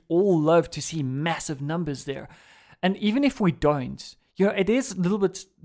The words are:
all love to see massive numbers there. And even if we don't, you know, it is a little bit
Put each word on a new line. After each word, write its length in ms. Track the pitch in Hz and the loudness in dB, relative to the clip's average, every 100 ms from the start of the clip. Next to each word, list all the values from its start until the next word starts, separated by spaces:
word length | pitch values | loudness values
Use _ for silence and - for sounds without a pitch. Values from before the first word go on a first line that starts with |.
| - | -2
all 320 | 165 202 170 | 2 4 4
love 320 | 151 170 160 | 4 4 2
to 100 | - | -4
see 220 | - 160 | -8 -4
massive 580 | 135 135 160 160 - 143 | -4 -4 -4 -4 -6 -6
numbers 440 | 143 165 156 135 | -4 -4 -4 -6
there. 240 | 143 135 123 - - - _ - | -8 -10 -12 -20 -20 -20 _ -2
And 140 | 180 196 | -2 0
even 260 | 208 233 | 0 2
if 160 | 285 - | 2 2
we 100 | 196 | 0
don't, 640 | 131 147 147 127 135 - - _ - | 2 2 2 -2 -10 -14 -20 _ 0
you 100 | 196 | 0
know, 60 | |
it 160 | 196 196 | 2 2
is 240 | 240 254 | 0 0
a 40 | 190 | -2
little 180 | 175 208 | 0 2
bit 280 | 196 - - _ | 0 -2 -16 _